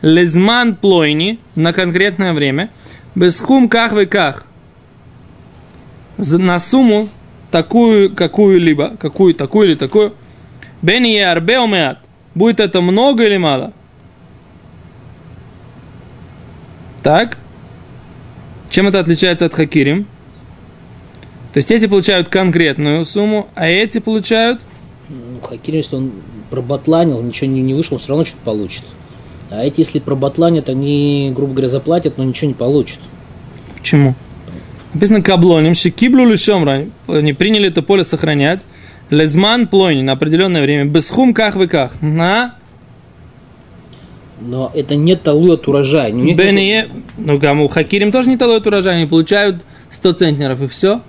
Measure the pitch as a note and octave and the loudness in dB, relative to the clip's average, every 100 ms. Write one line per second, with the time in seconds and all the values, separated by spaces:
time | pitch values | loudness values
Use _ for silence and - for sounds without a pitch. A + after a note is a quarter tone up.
0 | D#3+ E3 F3 D#3+ G3 A#3+ A#3+ F#3+ G3+ F3+ | 4 2 2 2 2 2 0 0 0 2
1 | D3+ D3+ F3 A3+ - - D#3+ E3+ F#3 F3 | 2 0 -4 -6 -10 -4 -2 0 -2 0
2 | G3 F#3 F#3+ D#3+ C#3+ C3+ G#3 - - - | -2 -2 -4 0 -2 -2 -6 -10 -20 -20
3 | - - F3 E3+ - C4+ A#3+ A#3 A3+ G#3 | -12 0 0 0 0 2 4 2 0 0
4 | F#3+ G3+ D#3+ C3 - - - _ _ _ | 0 0 -2 -4 -18 -20 -20 _ _ _
5 | - - - - - - - - - - | -20 -20 -20 -20 -20 -20 -20 -20 -20 -20
6 | - - - E3 F#3 F3 - C4 B3 G#3 | -20 -10 -2 0 0 0 0 2 4 2
7 | G#3+ - - - - E3+ D#3+ A3+ A#3 A3 | -2 -10 -20 -20 -4 -4 0 2 4 4
8 | G3 - E3+ - G#3 F#3 E3 D3 C#3+ - | 2 0 -4 2 4 4 4 0 -2 -4
9 | D#3 - F#3+ D#3+ C#3+ G#3 G3+ D3+ C3+ G#3+ | -10 0 2 2 0 2 2 2 0 0
10 | G#3 - - - - - - - E3 A3 | 0 -4 -20 -20 -20 -20 -20 -6 0 2
11 | A#3+ G#3+ F#3+ E3+ E3 B3+ A#3+ G3 D3 C3+ | 2 2 2 0 0 0 2 0 -2 -4
12 | _ _ _ - G#3+ G#3+ G#3 F#3 F3 F#3+ | _ _ _ 0 0 2 0 0 0 2
13 | C4 B3+ A3 G3+ E3 C3+ E3+ - - - | 2 2 2 2 0 -2 -4 -14 -20 -20
14 | - _ - - - - - - - - | -20 _ -20 -20 -20 -20 -20 -20 -20 -20
15 | - - - - - - - - - - | -20 -20 -20 -20 -20 -20 -20 -20 -20 -20
16 | - - - - - - - - - - | -20 -20 -20 -20 -20 -20 -20 -20 -20 -6
17 | - D#3 A#3 - - - - - - - | 0 0 -2 -8 -20 -20 -20 -20 -20 -20
18 | - - - - - - - - G3 G3 | -20 -20 -20 -20 -20 -20 -6 -2 0 0
19 | E3 E3 F#3 E3+ E3 - D#3 E3 C#3 E3 | 0 0 0 0 -2 -2 -2 0 0 -2
20 | G3+ - - - - - - - - - | -6 -14 -20 -20 -20 -20 -20 -20 -20 -20
21 | - - - - - - C#3 A3+ A3 G3 | -20 -20 -20 -20 -6 -4 0 0 2 0
22 | F#3 F#3+ F3 F#3+ F#3+ E3+ E3 C#3+ D3 D3+ | 0 -2 0 -2 0 0 -2 -4 -2 -2
23 | D#3+ G3+ G#3 G#3+ G3+ - E3 F3+ A3 A#3 | -4 -4 -2 -4 -6 -6 -2 0 -2 -4
24 | - A3 F#3+ A3 A3+ A#3+ - - - - | -4 -4 -2 -2 -2 -4 -10 -20 -20 -20
25 | - C#3 A#2+ B2 - A#2+ - D#3 C#3+ C3+ | -20 -18 -16 -16 -14 -14 -6 -6 -4 -6
26 | C3 G2+ D2+ A2 G#2 C3 B2 C#3+ D3 D#3+ | -8 -10 -18 -20 -12 -10 -6 -6 0 2
27 | E3+ B2+ A#2+ A2+ C#3 C3+ C3 C3+ E3+ C3 | 2 0 -6 -6 -4 -2 -2 -2 -4 -6
28 | - C#3+ D#3+ - - A2 G2 - - - | -4 -2 -2 -6 -8 -6 -6 -10 -18 -20
29 | - - - - - G#2 C3 C#3+ D#3 D3+ | -20 -20 -20 -20 -16 -6 -6 -2 -2 -2
30 | B2+ C#3 C3+ D3 E3+ E3+ C3+ C3 C#3 D3 | -4 -4 -4 0 0 0 -2 -4 -2 0
31 | C#3+ C#3+ C#3 B2+ C#3 C3 C3 C3+ C3+ E3+ | 0 0 -2 -4 -4 -2 -2 -4 -2 -2
32 | E3 - C3 B2 D3+ B2+ A#2+ C#3+ - - | -2 -4 -4 -2 -4 -4 0 0 -2 -8
33 | - - - - - - - - - D3+ | -20 -20 -20 -20 -20 -20 -20 -12 0 2
34 | C#3 B2+ - - - - - - - D3+ | 2 0 -10 -20 -18 -18 -18 -20 -12 -2
35 | G3 G#3+ F#3+ F#3 F3 E3 D#3 F3 A3 - | 2 2 2 4 4 4 2 2 -2 0
36 | B3 B3+ B3 G#3+ - G3+ D3 C3+ E3 - | 2 4 4 4 2 0 0 -2 -4 -14
37 | - D#3+ D3+ C#3 F#3+ G#3+ G3+ E3 C#3+ G3 | -4 0 0 0 0 2 0 -2 0 0
38 | E3+ D#3+ D#3 D3 C#3+ F#3 - - - - | 0 -2 -2 0 0 -2 -8 -20 -20 -20
39 | - D3 D#3 D3+ G3+ A#3+ A3+ G3 F#3+ C#3+ | -2 0 2 2 2 2 2 2 2 2
40 | C3+ C3+ D3+ E3 F#3+ E3+ C#3 D3 C#3+ D3 | 0 -2 0 0 2 2 0 0 0 0
41 | - - C4 A3 A3 F#3+ F#3 D#3+ B2+ - | 0 2 2 4 0 0 0 0 -2 -4
42 | D#3 D#3 E3+ G#3 B3 - - - - - | -4 0 0 0 -2 -8 -20 -20 -20 -20
43 | - - - - - - - - - - | -20 -20 -20 -20 -20 -20 -20 -20 -20 -20
44 | - - - - A#2 B2+ C3 D#3 C3+ D3 | -20 -20 -20 -16 -10 -8 -6 -6 -4 0
45 | D#3 F#3 D#3+ D3 F3 E3 - C#3+ C3+ D3+ | 2 0 2 2 4 2 2 0 2 0
46 | A#2+ A#2 C3 E3+ G3 G3 G3 A3 A3 - | 0 0 0 2 2 2 2 0 -2 -10
47 | - - D#3 C#3+ D3 C#3+ D3 E3 D3+ G3+ | -18 -12 -2 0 2 2 0 0 0 0
48 | G#3 A#3 B3+ B3+ A#3+ A3+ G#3+ G3+ F#3+ F3 | 0 2 0 2 2 2 0 0 0 0
49 | D#3 E3 E3 G3+ G3+ F3 - - - - | 0 0 2 0 0 -2 -10 -20 -20 -2
50 | F#3 F3 F3 D3 C#3+ C3 C#3 - F#3 A3 | -2 2 0 0 -2 -4 -6 -2 0 -2